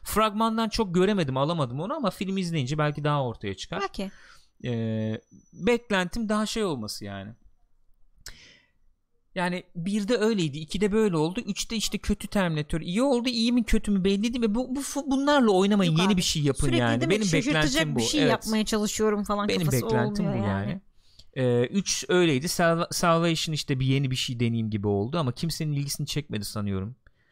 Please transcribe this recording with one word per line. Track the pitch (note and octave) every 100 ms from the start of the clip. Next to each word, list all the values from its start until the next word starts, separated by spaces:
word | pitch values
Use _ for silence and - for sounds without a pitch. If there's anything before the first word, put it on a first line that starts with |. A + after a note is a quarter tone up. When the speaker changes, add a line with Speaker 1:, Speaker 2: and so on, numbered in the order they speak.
Speaker 1:
Fragmandan | - - A3 G#3 A3+ A3 A3+
çok | A3+ G#3+
göremedim, | F3 F#3 G#3 D3+ C3
alamadım | C#3+ E3+ C3 B2+
onu | F#3
ama | D#4+ A3+
film | - F#3+ F#3+
izleyince | F3 E3 B2 D3+
belki | D3+ D3+
daha | D3 D3
ortaya | C3 A2 G#2 G2
çıkar. | - E3+
Speaker 2:
Belki. | G4 - G2 - - - _ _
Speaker 1:
E, | B2 A#2 A2+ A2 A2 G#2+ _ - _
beklentim | - F3 A#3+ - G3+ F3+ - G#3+
daha | G#3+ G#3+
şey | A#3
olması | G3+ C#3 G#2 -
yani. | G2+ G2 G2 A2+ - _ _ _ _ - - _ - - - - _ _ _ _ _ _ _ -
Yani | F3+ F3+ - -
birde | E3+ G#3+ G3 A#3+
öyleydi, | G#3+ A3 D#3+ C#3
ikide | D#3+ - G3+
böyle | G#3 G#3+ E3
oldu, | D3+ F#3
üçte | A#3 G3+ - A3+
işte | - G3+
kötü | - G#3 -
Terminator | G#3 F3+ D#3 D3 E3
iyi | F3 F3+
oldu, | C#4 A#3+ A#3+
iyi | A#3 A3+
mi | B3
kötü | A3 A3 -
mü | G3+
belli | F#3 G3
değil | A3+ B3
ve | A3+
bu, | G#3+ B3+ B3+
bu |
fu-, | C4+ C#4+ C#4+
bunlarla | C4+ C#4 D4 A#3
oynamayın, | F#3+ G3 G#3 F3+
Speaker 2:
Yok | D#3
Speaker 1:
yeni | F#3+
Speaker 2:
abi. | F#3+
Speaker 1:
bir |
şey | - D#3+
yapın | C#3+ -
Speaker 2:
Sürekli | - B2
Speaker 1:
yani. | A#2+ A2+
Speaker 2:
değil | -
mi? |
Speaker 1:
Benim | G3+
Speaker 2:
Şaşırtacak | G#3 D#3+ B3 D#3+
Speaker 1:
beklentim | D3+ C#4 D#4+
bu. | C#3+
Speaker 2:
bir |
şey | - D4+
Speaker 1:
Evet. | C#4+
Speaker 2:
yapmaya | G#3+ - A3
çalışıyorum | G#3+ A3 G#3 - G#3+ G#3
falan | G3+ G#3 G#3
Speaker 1:
Benim | F#3+ D#3+
Speaker 2:
kafası | B2+
Speaker 1:
beklentim | - B2 A#2 - E3+
Speaker 2:
olmuyor | B2+
Speaker 1:
bu | G#2
Speaker 2:
yani. | G2 G#2+
Speaker 1:
yani. | F#3 - _ - - -
Ee, | - B2+ A#2+ B2
üç | G3 F#3 - -
öyleydi. | F3+ F3 C3 E3
Salva-, | - E3+ E3 E3+
Salvation | - F3 E3 E3+ D#3+ -
işte | D3+ - C3+
bir | C3
yeni | C3+ C#3
bir | B2+
şey | - B2
deneyeyim | A#2+ A#2 A2
gibi | G#2+ G#2
oldu | G2+ A2 E3
ama | C3+
kimsenin | - E3 - D#3
ilgisini | C#3+ C#3+ - D3
çekmedi | D#3 - A2
sanıyorum. | G2+ A2 G2+ G2 G2 B2+ _ _ _